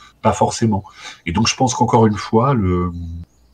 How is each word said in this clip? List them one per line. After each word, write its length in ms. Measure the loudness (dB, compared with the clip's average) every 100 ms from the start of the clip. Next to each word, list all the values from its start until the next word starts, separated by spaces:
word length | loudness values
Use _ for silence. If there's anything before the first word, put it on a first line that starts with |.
| -20 _
pas 100 | -2
forcément. 540 | 0 0 0 0 0 -4 -16 -20 -12 -6
Et 80 |
donc, 160 | -2 -2
je 60 | 0
pense 180 | -2 0
qu'encore 320 | 2 4 4
une 80 | 2
fois, 380 | 0 2 2
le, 400 | 2 0 0 -2 -6 -10 -12 -16 _ _